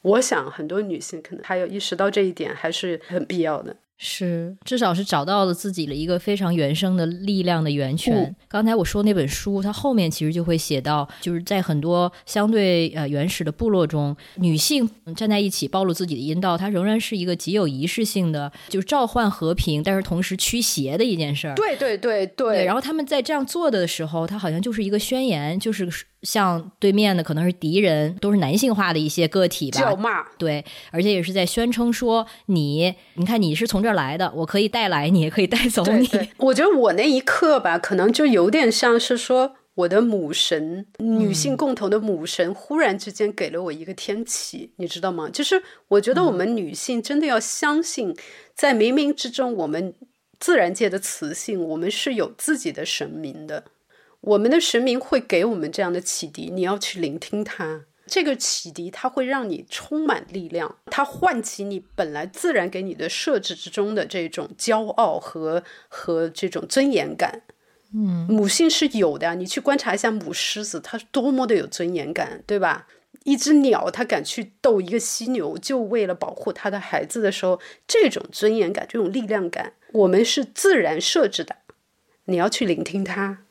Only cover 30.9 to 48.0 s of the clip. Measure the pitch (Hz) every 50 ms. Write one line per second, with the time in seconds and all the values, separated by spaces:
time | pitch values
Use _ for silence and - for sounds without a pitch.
30.9 | - 165 185 208 208 185 170 175 185 196 175 180 - 233 233 240 240 220 233 240
31.9 | 233 - 254 233 226 226 226 226 - - _ - 190 165 147 143 143 156 170 185
32.9 | 180 - _ _ _ 170 175 196 240 226 196 160 151 151 226 - - 190 208 233
33.9 | 208 175 139 131 147 170 185 151 113 156 160 156 - 196 214 208 - 233 220 190
34.9 | 170 147 143 156 190 180 156 156 - 214 214 214 240 233 - 247 214 220 175 190
35.9 | 214 233 254 240 - 202 202 - - - 262 262 262 214 320 403 381 277 240 208
36.9 | - - 247 302 269 262 254 - - - 359 311 294 254 - - 165 175 - -
37.9 | 196 180 180 214 233 - 302 285 233 185 170 196 208 320 285 226 226 - - 240
38.9 | 233 233 233 - 247 240 - - 254 254 254 277 269 _ _ _ _ - 180 175
39.9 | 185 214 240 233 214 196 165 143 151 - - - 175 156 156 160 170 190 202 _
40.9 | _ - 220 226 226 208 185 208 - 156 151 277 262 254 311 277 254 - 214 190
41.9 | 202 220 214 214 190 156 156 170 - - 165 175 202 - - - 285 311 311 180
42.9 | 190 190 - 208 196 - 214 208 208 - 196 147 156 170 185 170 147 156 160 175
43.9 | 185 - - - 202 226 233 - - - - - - - - - _ - 180 170
44.9 | - 175 165 190 175 165 156 165 175 - 294 - 392 370 - - - - _ _
45.9 | 202 202 202 240 269 339 370 320 208 180 180 220 240 226 180 147 170 - - -
46.9 | 247 233 220 - 285 294 320 294 247 220 220 - - - 311 294 294 311 339 339
47.9 | - -